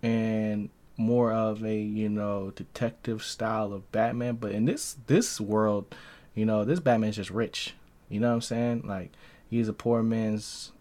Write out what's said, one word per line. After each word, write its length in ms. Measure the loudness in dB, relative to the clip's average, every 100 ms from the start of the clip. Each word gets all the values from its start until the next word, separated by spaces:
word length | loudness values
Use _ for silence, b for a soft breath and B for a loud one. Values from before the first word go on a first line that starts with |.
And 640 | 0 0 2 0 0 -2 -4 _ -20 -2
more 360 | 2 4 4
of 320 | 2 0 0 -2
a, 140 | -2
you 300 | -2 -2 0
know, 420 | 0 0 -2 -4
detective 720 | -10 -14 -4 -4 -4 -6 -6
style 500 | -6 -4 -2 0 -2
of 180 | -4 -4
Batman. 440 | 0 2 0 -2 -2
But 160 | -4
in 140 | 2 2
this, 320 | 0 -6 -12 2
this 340 | 2 2 -4
world, 540 | 0 2 4 2 -2 B B B B 0
you 100 | 2
know, 180 | 2
this 160 | 2 2
Batman's 360 | 4 4 2 -2
just 160 | -4
rich. 420 | -4 -4 -4 -10 -12 -20 -20 -8
You 120 | 0
know 80 | 2
what 80 | 2
I'm 60 |
saying? 420 | -2 -2 0 -2 -4
Like, 280 | -6 -8 B B B B
he's 180 | 0 0
a 60 |
poor 300 | 0 2 2
man's 680 | 4 2 0 -2 -6 -12 -14 -18